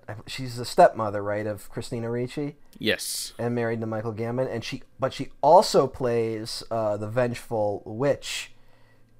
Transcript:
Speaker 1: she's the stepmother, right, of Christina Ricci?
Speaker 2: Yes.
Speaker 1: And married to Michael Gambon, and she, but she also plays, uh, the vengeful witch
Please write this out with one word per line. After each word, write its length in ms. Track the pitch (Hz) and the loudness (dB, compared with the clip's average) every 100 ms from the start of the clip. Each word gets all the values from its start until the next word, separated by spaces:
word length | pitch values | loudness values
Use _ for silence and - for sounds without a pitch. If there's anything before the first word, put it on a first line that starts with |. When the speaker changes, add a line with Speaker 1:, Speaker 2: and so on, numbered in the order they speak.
| - 104 - | -10 -14 -12
Speaker 1:
she's 300 | - 127 120 | -10 -10 -8
the 80 | |
stepmother, 580 | 120 - 175 - 110 104 | -6 6 6 6 -2 -2
right, 240 | 101 104 107 | -2 -2 -4
of 220 | 104 - | -6 -10
Christina 420 | - 113 120 117 | -10 -8 -6 -4
Ricci? 460 | 120 127 - 143 143 - - | -4 -4 -4 -6 -8 -20 -4
Speaker 2:
Yes. 540 | 107 98 - - - - | -2 0 -2 -8 -8 -6
Speaker 1:
And 160 | 117 | -2
married 260 | 120 117 113 | 0 0 -2
to 60 | 110 | -4
Michael 280 | 110 113 | -4 -4
Gambon, 360 | 107 117 120 131 | -4 -4 -2 -2
and 120 | 95 | -4
she, 180 | - 135 - - | -6 -10 -12 -6
but 120 | 131 | -6
she 160 | - 139 - | -4 -10 0
also 440 | 139 175 - 190 135 | 8 10 10 4 4
plays, 760 | - 127 117 113 110 110 - - | 0 0 2 0 -2 -8 -10 -6
uh, 260 | 113 110 104 | -2 0 0
the 120 | 107 | -2
vengeful 720 | 117 120 117 - 113 104 101 | 0 0 -2 -4 -2 0 -2
witch 680 | - 110 143 131 - - - - - - - - - | -8 -2 0 0 -2 -10 -10 -16 -20 -20 -20 -20 -20